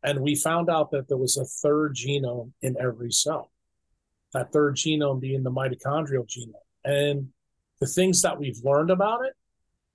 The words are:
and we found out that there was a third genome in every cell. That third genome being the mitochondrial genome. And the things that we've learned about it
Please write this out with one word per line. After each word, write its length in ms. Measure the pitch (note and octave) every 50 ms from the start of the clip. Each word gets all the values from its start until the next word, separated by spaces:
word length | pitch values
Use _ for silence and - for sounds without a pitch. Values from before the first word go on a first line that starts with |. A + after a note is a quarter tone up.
and 180 | - C#3+ C#3+ C#3
we 160 | C3 D3 D3
found 340 | D3 - D#3+ E3 E3+ E3+ E3+
out 200 | E3 D#3+ D3+ -
that 160 | D3+ C#3 C3 -
there 100 | C#3+ B2+
was 180 | C3 B2+ -
a 80 | C#3 B2+
third 500 | - - - - D3 D3+ D3+ D3+ D3 C3+
genome 580 | A#2 A#2+ C3+ C#3+ C#3+ C3+ B2 A#2+ B2 A#2 B2 - _
in 140 | - C3 B2+ C3
every 320 | B2+ B2+ A2 A2+ A#2+ A#2
cell. 380 | - - - D3 D#3+ C3 - - _ _ _ _ _ _ _ _ _ _ _ _ _ _ _ _
That 200 | - C3 A#2+ -
third 240 | - D3+ D3 C#3+ C#3
genome 440 | - - D#3 D#3 D3+ D3 C#3+ C3+ B2+
being 220 | B2+ C3+ C3+ C3+
the 80 | C3 C3
mitochondrial 760 | B2+ C3 C3 C3 B2+ - - C3 C#3+ D#3 D#3 C#3+ C3+ B2+ A#2+
genome. 280 | - - B2 A#2 A2+ - - - _ _ _ -
And 460 | C#3 C#3+ C#3+ C#3+ D3 C#3+ C#3 C#3 C3+ _ _ _ _ _ _ _ _ _ -
the 60 | -
things 360 | - - F3 F#3 F#3+ F3+ F3
that 160 | - E3+ C#3 C#3
we've 220 | C#3+ C3 A2 A2+
learned 280 | A#2 C3+ C#3 D3 D#3+ F3
about 340 | F#3 F3+ G3 G#3+ A3+ B3 B3+
it 80 | C4+ - _ _ _ _ _ _ _ _ _ _ _